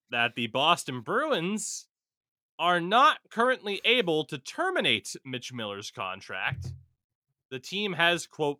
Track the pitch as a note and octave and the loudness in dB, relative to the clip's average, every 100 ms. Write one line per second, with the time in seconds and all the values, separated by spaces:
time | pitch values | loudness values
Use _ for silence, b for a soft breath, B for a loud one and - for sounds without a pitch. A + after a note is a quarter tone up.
0 | _ A#2+ A#2 A#2+ A#2 B2+ D#3 E3+ - B2+ | _ 0 0 0 -2 2 4 2 0 -6
1 | A2+ A3 D#4 G#3 F3 G#3+ - - - _ | -2 -2 0 0 -2 -4 -6 -10 -14 _
2 | _ _ _ _ _ - E3+ F3 F3 A#3 | _ _ _ _ _ -2 2 2 4 6
3 | D4 - _ G#3+ B3 B3+ G#3 G3 G#3+ B3 | 6 4 _ 0 2 0 -2 0 2 4
4 | F3 D#3 D3+ D3+ - - F#4 F4 E3+ G#2+ | 4 0 -2 -8 -8 -4 -2 0 2 0
5 | - - C3 B2+ - B2 G#2+ G2+ G2+ B2 | -2 -12 -10 -10 -8 -8 -6 -8 -10 -8
6 | F#2+ F#2+ - F#2+ A#2 C3+ - - - _ | -8 -8 -10 -6 -4 -6 -8 -12 -18 _
7 | _ _ _ _ - C3 - F#3+ G#3 D#3+ | _ _ _ _ -14 -14 -8 -4 -2 2
8 | E3+ E3+ - - D3 | 2 2 -2 -4 -2